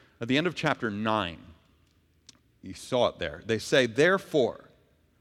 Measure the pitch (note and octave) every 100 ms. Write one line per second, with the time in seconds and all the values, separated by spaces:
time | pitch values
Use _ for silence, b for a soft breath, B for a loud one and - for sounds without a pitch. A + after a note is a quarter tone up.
0 | b b A#2 C3+ F3 - D#3 B2+ A#2 G2+
1 | A2 A2 F2 E2 - - _ _ _ _
2 | _ _ - _ _ _ F#2+ F#2 - B2+
3 | G2 - E2 D#2+ G#2 A2 - C#3+ A#2+ A2
4 | E3+ F#3+ - D#3 A2 - - _ _ _
5 | _ _